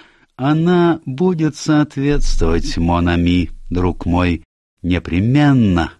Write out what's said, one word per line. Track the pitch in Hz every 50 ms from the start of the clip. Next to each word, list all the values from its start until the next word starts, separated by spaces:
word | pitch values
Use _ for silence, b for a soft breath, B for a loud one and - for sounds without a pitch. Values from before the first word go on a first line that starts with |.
| B B B B B B _
она | - 127 143 156 160 165 175 180 175 175 170 156 160 - 139
будет | 127 135 180 185 185 156 156 151 -
соответствовать, | - - 160 151 147 147 147 - 135 139 143 143 143 - - - - - 82 82 85 80 - - 85
мон | 82 82 85 87 87 87
ами, | 87 87 85 87 90 90 82 - - - - -
друг | 87 90 92 90 85 - -
мой. | 87 87 90 90 90 85 - - _ _ _ _ _ _ _
Непременно, | - 85 92 85 - - 82 90 104 117 131 147 147 143 135 127 113 98 87 85 80 - - _